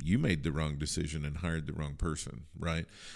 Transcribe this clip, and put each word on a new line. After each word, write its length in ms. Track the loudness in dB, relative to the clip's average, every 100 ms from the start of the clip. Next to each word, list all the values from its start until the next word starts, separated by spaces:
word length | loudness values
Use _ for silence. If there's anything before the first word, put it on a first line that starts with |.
you 160 | 4 4
made 240 | 6 4
the 80 | 2
wrong 280 | 2 0 0
decision 480 | 0 0 0 -2 -2
and 100 | -2
hired 300 | 0 0 -2
the 60 |
wrong 200 | -4 -4
person, 500 | 0 0 0 -4 -8 -12 -4
right? 280 | -2 0 -2 -8 -16